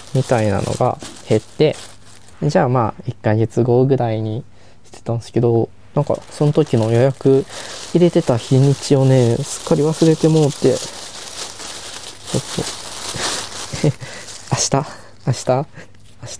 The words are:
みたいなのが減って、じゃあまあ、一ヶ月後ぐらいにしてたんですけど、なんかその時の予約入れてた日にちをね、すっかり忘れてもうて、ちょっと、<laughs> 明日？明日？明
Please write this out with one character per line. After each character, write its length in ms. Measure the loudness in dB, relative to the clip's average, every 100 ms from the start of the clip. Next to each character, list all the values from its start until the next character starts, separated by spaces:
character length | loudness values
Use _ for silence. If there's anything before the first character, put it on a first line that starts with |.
| -4
み 120 | -2
た 180 | 0 2
い 60 | 2
な 120 | 0
の 120 | -2
が 260 | -2 -2 -2 -10 -10 -2
減 100 | -2
っ 20 |
て、 360 | 0 0 2 0 -10 -20 -20 -20 -20 -6
じ 160 | 0 2
ゃ 60 |
あ 40 | 2
ま 260 | 2 0 -4
あ、 40 | -10
一 100 | -4
ヶ 140 | 0 2
月 260 | 0 0
後 240 | 2 4 4
ぐ 100 | 2
ら 160 | 0
い 100 | -2
に 200 | -4 -6 -10 -18 -20 -20 -20
し 40 |
て 120 | -12
た 100 | -6
ん 40 | -6
で 40 |
す 80 | -4
け 100 | 0
ど、 280 | 2 2 0 -6 -6
な 80 | -2
ん 20 |
か 160 | -2 -4 -6
そ 160 | -2 2
の 60 |
時 240 | 2 2 2
の 160 | 4
予 80 | 4
約 440 | 4 2 4 4 2 -8 -14 -14 -2
入 60 | 2
れ 120 | 4
て 120 | 4
た 140 | 2 0
日 220 | 2 4
に 140 | 4
ち 200 | 2 2
を 100 | 4
ね、 320 | 6 6 4 2
す 260 | -4 -6
っ 40 | -2
か 60 |
り 60 | 0
忘 240 | 0 2 2
れ 80 |
て 140 | 4 4
も 180 | 4 2
う 60 |
て、 0 |
ち 140 | 2 0
ょ 60 | 0 -4 -14 -16 -16 -16 -14 -14 -14 -14 -14 -14 -16 -16 -16 -8 -6
っ 40 | -6 -6 -6 -8 -14 -12 -10 -6 -6 -6 -8 -12 -10 -2
と、 80 | -2
<laughs> 880 | -2 -8 -16 -16 -16 -6 -4 0 -2
明 40 |
日？ 40 | -2 -10 -20 -8 -4
明 60 |
日？ 340 | -2 0 -2 -2 -12 -20 -20 -20 -18
明 60 | -16